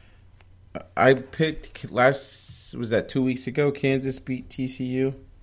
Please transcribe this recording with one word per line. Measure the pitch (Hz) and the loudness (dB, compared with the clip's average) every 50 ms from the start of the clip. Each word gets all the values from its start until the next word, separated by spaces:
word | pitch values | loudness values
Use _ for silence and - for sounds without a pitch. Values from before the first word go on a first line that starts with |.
| - - - - - - - - - - - - - - - - - - - | -20 -20 -20 -20 -20 -20 -20 -20 -20 -20 -20 -20 -20 -14 -14 -12 -12 -6 0
I | - 104 131 135 | 4 6 6 6
picked | 127 123 - - - 160 156 147 - - - - - - - | 6 2 -4 -2 -2 0 0 0 -4 -10 -14 -14 -14 -12 -4
last, | - 113 123 131 139 - - - - - - - - - - - - | 2 6 6 6 6 4 -2 -10 -14 -14 -14 -16 -16 -14 -14 -12 -8
was | 123 120 110 | -6 -2 0
that | 113 107 - - | 2 2 0 0
two | - 139 131 | 0 0 0
weeks | 131 127 123 - | 0 0 -2 -6
ago? | 131 120 - 147 143 143 | -4 0 0 2 2 0
Kansas | 143 - 135 135 135 131 135 127 - | 0 0 0 2 2 0 -4 -6 -6
beat | - - 131 123 - - | -6 -6 -6 -6 -6 -10
T | - - 131 127 | -6 -6 -6 -6
C | 131 - 131 | -4 -6 -6
U? | 127 127 127 131 135 135 131 - - - - | -4 0 0 0 0 -2 -4 -12 -20 -20 -20